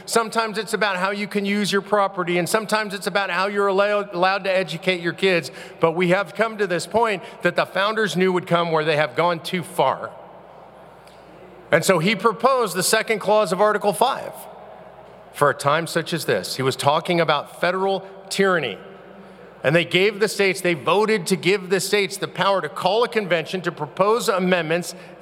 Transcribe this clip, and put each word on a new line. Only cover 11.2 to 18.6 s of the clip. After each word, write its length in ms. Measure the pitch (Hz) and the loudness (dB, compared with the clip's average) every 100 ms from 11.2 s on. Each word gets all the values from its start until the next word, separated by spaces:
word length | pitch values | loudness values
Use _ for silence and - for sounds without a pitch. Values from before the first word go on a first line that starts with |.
| - - - - - | -20 -20 -20 -20 0
And 120 | 156 | 2
so 140 | 160 180 | 4 2
he 160 | 175 | 2
proposed 600 | 226 233 190 247 262 214 170 | 2 0 2 2 2 0 -2
the 60 | |
second 360 | - 226 214 214 | 2 2 2 -2
clause 340 | 180 214 196 | 2 2 2
of 80 | 180 | 2
Article 320 | 208 202 202 | 2 2 0
five 400 | - 247 240 - - - - - - - - - - - | 2 2 2 -6 -14 -16 -18 -18 -20 -20 -20 -20 -20 -18
for 180 | - 143 | 0 2
a 40 | |
time 320 | - 143 156 165 | 2 0 0 0
such 260 | 170 160 | -4 -4
as 140 | 160 - | -4 0
this. 300 | 107 90 - | -2 -2 -2
He 60 | |
was 140 | 131 110 | -2 2
talking 440 | 143 156 165 170 | 2 2 2 0
about 400 | 160 147 - - | 2 0 -4 -4
federal 460 | 170 190 196 190 - - - | -2 0 -2 -2 -6 -16 -6
tyranny. 480 | - 196 175 | 0 2 2